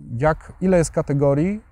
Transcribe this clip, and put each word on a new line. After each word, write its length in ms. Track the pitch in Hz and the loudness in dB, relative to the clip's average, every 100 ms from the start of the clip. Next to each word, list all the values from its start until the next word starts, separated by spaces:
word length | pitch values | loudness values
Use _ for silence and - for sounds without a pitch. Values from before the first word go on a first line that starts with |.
| 143 117 | -12 -2
jak, 340 | 151 160 - - | 0 0 -6 -4
ile 180 | 185 180 | 2 2
jest 120 | 160 | 2
kategorii, 680 | - 151 143 143 139 175 214 - | -2 -2 0 2 2 0 -4 -10